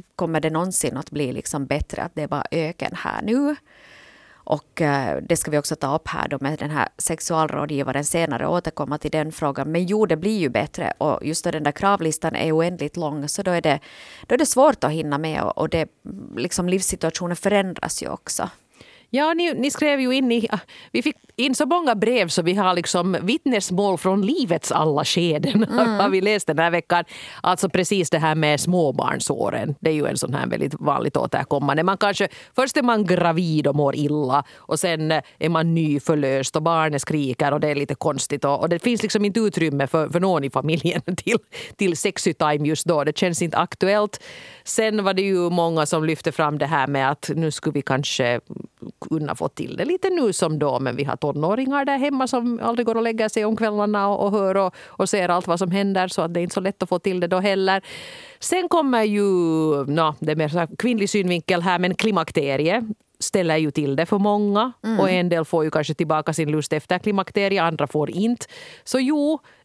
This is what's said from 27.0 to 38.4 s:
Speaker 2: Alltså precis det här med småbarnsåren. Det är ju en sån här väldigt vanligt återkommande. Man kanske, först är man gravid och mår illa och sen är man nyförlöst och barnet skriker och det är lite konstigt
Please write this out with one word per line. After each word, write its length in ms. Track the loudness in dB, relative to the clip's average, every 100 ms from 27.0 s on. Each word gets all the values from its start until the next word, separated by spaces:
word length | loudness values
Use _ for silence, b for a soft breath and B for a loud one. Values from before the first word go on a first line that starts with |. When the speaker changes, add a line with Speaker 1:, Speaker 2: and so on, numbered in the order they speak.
| 0 B B B
Speaker 2:
Alltså 280 | 0 0 0
precis 400 | 0 2 0 2
det 80 | 2
här 160 | 2 4
med 240 | 2 2
småbarnsåren. 1160 | 2 2 2 2 0 -2 -2 -2 -2 -2 -4 -6
Det 100 | -4
är 40 |
ju 120 | -2 -2
en 100 | -2
sån 160 | -4
här 140 | -4 -4
väldigt 260 | -4 -4
vanligt 440 | -2 -2 0 -2 -2
återkommande. 680 | -2 -2 -2 -2 0 0
Man 140 | 0 2
kanske, 300 | 0 0 -2 B B -2
först 220 | 0 2
är 60 |
man 220 | 2 2 2
gravid 600 | 4 4 2 2 2 2
och 80 | 2
mår 200 | 2 2
illa 480 | 0 0 2 0 -2 -14
och 240 | -6 -2
sen 320 | 0 0 0 -2 B B
är 100 | 0
man 260 | 2 2 2
nyförlöst 800 | 2 0 2 2 2 0 0 0
och 60 |
barnet 380 | 0 2 2 0
skriker 520 | -2 -2 -2 0 0
och 60 | 2
det 80 | 0
är 80 | 0
lite 200 | -2 -2
konstigt 500 | -2 -2 -4 -2